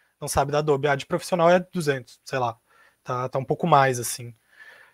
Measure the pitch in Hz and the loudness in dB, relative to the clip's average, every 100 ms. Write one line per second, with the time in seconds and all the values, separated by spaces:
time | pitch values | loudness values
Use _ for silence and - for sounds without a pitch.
0 | _ - 143 156 143 147 151 139 147 139 | _ -14 -6 -2 0 0 0 0 0 -2
1 | - 175 - 180 170 180 175 180 147 135 | -4 -6 -4 2 4 4 0 -6 -2 -4
2 | 117 - - 135 120 113 _ _ _ _ | -6 -20 -8 -4 -4 -6 _ _ _ _
3 | - 123 127 135 127 151 175 147 135 123 | -8 -6 -4 -4 -2 -2 4 6 4 2
4 | 117 - 120 117 _ _ - - - | -6 -10 -14 -20 _ _ -20 -20 -20